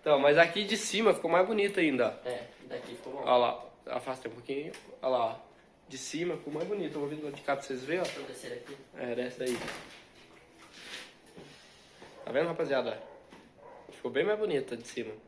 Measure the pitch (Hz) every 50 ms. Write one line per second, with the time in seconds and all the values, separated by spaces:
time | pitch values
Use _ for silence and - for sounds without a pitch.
0 | - 156 147 135 139 143 147 160 170 165 165 202 208 196 220 214 - - 185 202
1 | 226 208 175 - - 160 170 180 190 208 226 208 202 202 196 190 170 151 135 123
2 | 117 107 - - - 123 123 120 120 - - - - 127 123 120 - 120 120 -
3 | - 135 139 139 - - 123 123 120 120 - - - - - - - 127 123 123
4 | - 135 127 - - 117 110 120 117 - 135 139 151 165 - - - - - -
5 | - 131 131 120 113 113 110 - - - - - - - - _ _ - 135 131
6 | - - - 160 175 175 156 139 - 143 147 151 170 190 208 202 170 143 - 151
7 | 143 143 151 151 151 147 139 - - - 139 139 - - 131 127 127 139 165 185
8 | 170 - - 139 135 135 - - - 120 120 120 - - 139 - - - - -
9 | 127 123 117 120 123 123 - - 131 127 120 110 - - - - - - - -
10 | - - - - - - - - - - - - - - - - - - - -
11 | - - - - - - - - - - - - - - - - - - - -
12 | - - - - - - 117 139 165 170 160 165 160 139 139 131 117 117 - -
13 | - - - - - - - - - - - - - - - - - - - -
14 | - 123 - 139 165 202 214 208 214 190 151 135 127 - 123 113 - - - 123
15 | 113 107 107 - -